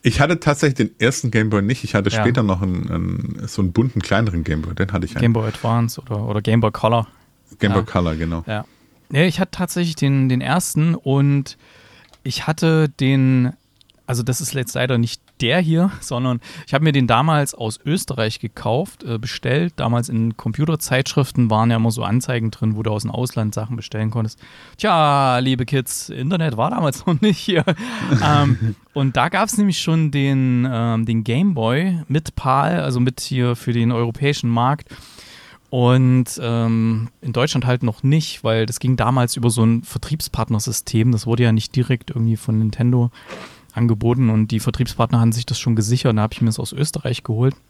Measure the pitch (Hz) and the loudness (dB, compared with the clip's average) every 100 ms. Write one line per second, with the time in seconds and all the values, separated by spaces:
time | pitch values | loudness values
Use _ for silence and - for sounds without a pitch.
0 | 127 - 143 175 - 147 151 131 110 - | 2 2 2 2 0 2 0 2 -2 2
1 | 113 135 127 110 110 104 98 131 - 107 | 0 0 -2 0 2 2 0 -2 -2 0
2 | 101 110 120 123 107 92 95 90 - 85 | 0 2 2 2 0 0 0 -2 -2 -4
3 | 87 90 - - 107 - 95 101 123 110 | -2 -4 -6 -8 -8 -2 0 2 0 -2
4 | - 101 113 85 80 78 82 - 95 95 | 0 0 2 -2 -2 -4 -4 -4 -2 -2
5 | 87 - 117 113 110 - 117 117 117 - | -4 0 2 2 -2 -4 -2 0 -2 -6
6 | - 104 113 107 104 113 110 - 110 117 | -8 -6 -2 -2 2 2 2 0 0 0
7 | 107 _ _ _ _ - 104 107 110 92 | -2 _ _ _ _ -2 2 2 0 0
8 | 87 80 82 82 82 107 - _ _ _ | 0 -2 -4 -4 -6 -8 -10 _ _ _
9 | _ 139 180 175 190 - 180 175 175 156 | _ 0 0 0 -4 -4 -6 -2 -2 0
10 | 139 139 131 127 127 160 - - 160 165 | 0 2 2 0 0 -2 0 0 0 0
11 | 139 139 143 143 135 - - - - - | 0 2 4 2 -2 -12 -20 -20 -20 -20
12 | _ _ 135 - - 160 165 160 151 - | _ _ -8 -6 -4 0 2 2 2 0
13 | 135 135 131 131 123 - _ _ _ _ | 0 4 4 2 0 -4 _ _ _ _
14 | - 123 123 123 147 135 123 131 127 123 | -6 -4 -2 -4 -4 -6 -6 -4 0 0
15 | 117 - _ _ 117 165 160 160 190 - | 0 -4 _ _ 0 2 2 2 2 -2
16 | - 123 131 120 - - - 139 156 139 | -8 -4 -2 -2 -6 -20 -4 2 2 2
17 | 120 117 156 151 139 - 113 - - 170 | 4 4 4 2 0 -4 -8 -6 -4 -4
18 | - 131 110 - 113 - 107 123 196 - | -2 -2 -2 -4 -10 -6 -2 -2 -2 -10
19 | 156 113 117 - 123 135 175 - 127 120 | -8 -6 -6 -6 -2 0 -2 -2 0 0
20 | 120 113 113 110 117 113 151 156 - 131 | 0 -2 -2 -2 -6 -2 0 0 0 -2
21 | 135 - 131 - 117 110 117 113 113 113 | 0 0 0 2 2 4 2 2 2 0
22 | 101 117 131 120 113 - 110 107 110 107 | 0 -2 0 -2 -4 -2 -2 -2 -2 -4
23 | 101 117 123 - 107 107 107 117 - 107 | -4 -4 -4 -2 -4 -4 -6 -8 -8 -4
24 | 110 117 110 - - - - - 214 170 | -2 -2 -4 -6 -20 -20 -20 -4 0 4
25 | 151 139 135 123 127 127 127 139 127 - | 4 4 4 2 2 0 0 -2 -2 -8
26 | - - 131 180 160 110 139 240 156 - | -10 -6 -2 0 0 0 -2 0 -2 -2
27 | - 160 214 170 - 175 165 165 240 226 | -2 2 2 2 0 0 0 -2 -6 -8
28 | 208 131 147 147 143 131 110 104 _ - | -2 2 4 4 4 2 0 -4 _ -2
29 | 135 127 143 180 214 214 202 165 - 160 | 0 0 0 0 0 2 0 0 0 2
30 | 156 143 139 135 131 123 127 120 117 113 | 2 0 2 2 2 2 0 0 0 0
31 | 113 113 110 120 202 156 113 135 185 175 | 0 0 0 0 2 2 0 0 0 -4
32 | - 143 156 - 135 131 156 175 143 123 | -2 -4 -4 -6 0 0 2 0 -2 0
33 | 123 127 - 131 123 120 - 120 117 117 | 0 -2 -6 -2 0 -2 -2 0 0 0
34 | 117 113 143 147 123 117 123 147 - - | -2 -2 -2 0 0 2 2 0 -6 -20
35 | - - - - - - _ 127 123 127 | -20 -20 -20 -20 -20 -20 _ 0 4 4
36 | 127 127 120 - 123 117 113 113 113 110 | 6 4 2 -4 -4 0 0 2 2 0
37 | 113 _ 135 117 139 139 123 123 120 107 | -4 _ -6 0 0 0 0 0 0 0
38 | 135 156 151 - 123 113 113 - 127 123 | 2 2 0 -4 0 0 0 -2 -2 2
39 | 110 131 120 - 120 113 113 117 - - | 2 2 0 2 0 4 4 2 -2 -10
40 | - 160 - - 113 110 110 107 - 113 | -6 -6 -4 -6 -2 -2 -2 -6 -2 2
41 | 117 113 113 117 120 110 - - 120 127 | 2 2 0 2 4 4 0 -2 0 -2
42 | - 120 113 110 - 110 110 - 123 123 | -2 -2 0 0 0 0 0 0 2 2
43 | 120 - - - - - _ - 117 110 | 0 -2 -18 -18 -18 -20 _ -2 0 2
44 | 113 123 120 110 110 113 123 - 123 - | 2 2 2 2 2 0 -2 -2 -4 0
45 | 117 117 113 117 120 117 - 110 104 127 | 0 4 4 2 -4 -4 0 0 2 0
46 | 135 110 107 - 117 110 - 135 151 156 | 2 2 0 0 -2 0 -6 -4 -4 -2
47 | 131 120 - 113 131 135 | -4 -6 -4 0 0 -2